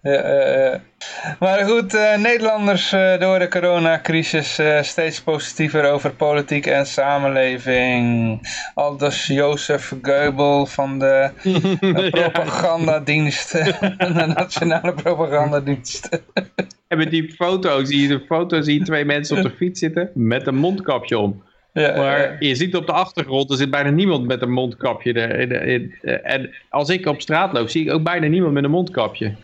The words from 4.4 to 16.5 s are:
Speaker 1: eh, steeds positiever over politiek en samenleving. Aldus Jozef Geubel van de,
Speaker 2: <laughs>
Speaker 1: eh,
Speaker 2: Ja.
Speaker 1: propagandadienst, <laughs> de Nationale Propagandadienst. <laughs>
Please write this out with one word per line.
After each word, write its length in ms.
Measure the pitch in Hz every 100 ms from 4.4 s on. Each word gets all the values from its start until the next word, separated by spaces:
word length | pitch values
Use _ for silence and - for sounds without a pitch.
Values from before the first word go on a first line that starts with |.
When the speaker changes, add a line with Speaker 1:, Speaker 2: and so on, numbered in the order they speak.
| 143 -
Speaker 1:
eh, 220 | 151 151
steeds 400 | 139 - 160 156
positiever 680 | - 151 - - 156 156 143
over 220 | 143 139
politiek 520 | - 147 147 143 147 143
en 200 | 139 139
samenleving. 1500 | - 139 143 139 135 131 127 123 127 127 123 120 117 113 110 - - -
Aldus 540 | - 143 143 143 139 -
Jozef 680 | 139 143 147 - 143 - 135
Geubel 640 | 127 139 147 139 143 143 139
van 340 | - 135 135
de, 300 | 135 135 135 -
Speaker 2:
<laughs> 80 |
Speaker 1:
eh, 680 | 190 185 185 175 190 175 190
Speaker 2:
Ja. 0 |
Speaker 1:
propagandadienst, 1400 | 175 170 170 156 - 175 165 160 156 143 151 147 - - 165 156 -
<laughs> 200 | 196 190
de 360 | 180 170 165 160
Nationale 580 | 180 - 165 160 175
Propagandadienst. 1160 | 170 160 160 160 147 147 147 139 135 - - - 165 - -
<laughs> 320 | 185